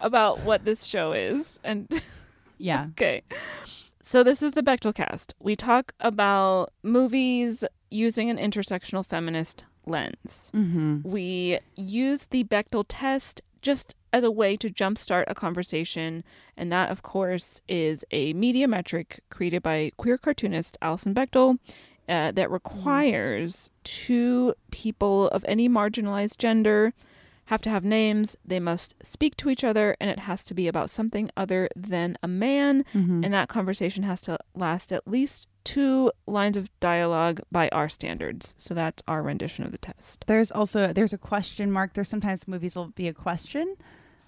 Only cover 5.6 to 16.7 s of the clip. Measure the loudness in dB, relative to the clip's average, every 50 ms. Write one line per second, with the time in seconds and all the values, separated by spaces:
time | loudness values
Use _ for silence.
5.6 | 2 4 4 4 4 0 -6 _ -2 0 2 2 2 4 4 4 4 4 4 2
6.6 | 0 -2 -6 _ -2 2 4 4 4 4 4 2 2 2 2 2 0 0 -2 -4
7.6 | -6 -6 -6 _ _ _ -2 0 0 2 2 0 0 0 0 0 -2 -2 -2 -2
8.6 | -2 -2 -4 -6 -4 -4 -4 -4 -4 -4 -4 -4 -4 -2 -2 -4 -4 -6 -8 -14
9.6 | -18 _ _ _ _ -6 -4 -4 -4 -6 -10 -12 -16 -16 -16 -16 -14 -4 0 0
10.6 | 2 2 2 2 2 2 0 0 -2 -4 -4 -4 -4 -4 -4 -2 0 0 0 -2
11.6 | -4 _ _ -12 -10 -4 -2 0 0 0 0 -2 -4 -2 0 -2 0 2 0 0
12.6 | 0 0 -2 -2 -2 -4 -6 -4 -2 -2 -2 -2 -4 -6 -12 -12 -16 _ _ _
13.6 | 0 0 0 0 -2 -10 -16 -20 _ _ 2 4 4 2 4 4 4 2 2 0
14.6 | -2 -6 -2 -2 0 0 0 -4 -2 0 0 0 0 0 -4 -6 -4 -4 -4 -4
15.6 | -4 -4 -4 -4 -4 -4 -6 -6 -6 -6 -6 -8 -12 -14 -20 -20 -20 -20 _ -8
16.6 | -4 -2